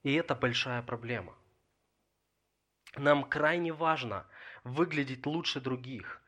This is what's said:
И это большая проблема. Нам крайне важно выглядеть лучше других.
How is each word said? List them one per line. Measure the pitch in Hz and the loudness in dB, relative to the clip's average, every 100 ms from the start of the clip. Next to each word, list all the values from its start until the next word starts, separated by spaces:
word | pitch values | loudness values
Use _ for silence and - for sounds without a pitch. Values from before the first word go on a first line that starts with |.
И | 143 | 2
это | 147 170 | 2 2
большая | 135 127 117 131 123 | 2 2 2 0 -2
проблема. | 120 117 117 117 92 - _ _ _ _ _ _ _ _ _ _ _ _ _ _ - - | -4 -6 -4 -4 -6 -16 _ _ _ _ _ _ _ _ _ _ _ _ _ _ -14 0
Нам | 143 147 139 | 6 6 4
крайне | 151 151 175 165 | 2 4 4 0
важно | 151 160 156 120 98 - - - - | 0 2 2 -2 -6 -8 -18 -18 -14
выглядеть | 123 131 170 151 139 127 147 | -6 0 2 2 -2 -2 -2
лучше | 160 165 151 | -2 -2 -2
других. | 131 127 127 123 - - | -2 -4 -4 -10 -10 -14